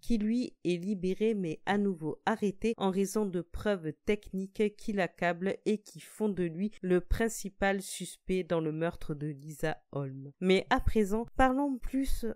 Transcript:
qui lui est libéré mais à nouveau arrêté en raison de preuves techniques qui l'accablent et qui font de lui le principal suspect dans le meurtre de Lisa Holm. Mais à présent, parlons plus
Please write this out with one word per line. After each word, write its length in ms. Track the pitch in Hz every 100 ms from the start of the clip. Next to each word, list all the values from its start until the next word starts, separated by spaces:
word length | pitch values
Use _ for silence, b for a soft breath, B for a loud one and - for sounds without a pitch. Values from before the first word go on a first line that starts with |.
qui 180 | - 233
lui 360 | 208 240 247 -
est 120 | - 175
libéré 580 | 180 208 185 185 214
mais 260 | 214 180 156 -
à 100 | 202
nouveau 460 | 202 175 156 -
arrêté 500 | - 214 208 185 220 233
en 140 | 196
raison 360 | 190 196 214 208
de 140 | 180
preuves 520 | 165 - 214 202 156 147
techniques 720 | - 208 - 190 190 - 214 208
qui 160 | -
l'accablent 640 | 202 170 - 175 175 185 -
et 140 | - 214
qui 220 | - 165
font 280 | - - 214
de 160 | 180
lui 260 | 175 160 208 -
le 180 | 185 180
principal 840 | - - 226 - 196 - 196 196
suspect 600 | 190 - 180 - - 185
dans 160 | 170 170
le 100 | 160
meurtre 440 | 156 165 - -
de 120 | 151 147
Lisa 560 | 139 147 151 156 156 _
Holm. 380 | 139 139 135 135 -
Mais 260 | 185 185 -
à 100 | 262
présent, 460 | - 220 202 214 233 -
parlons 420 | 262 254 285 254
plus 480 | - 269 269 - 226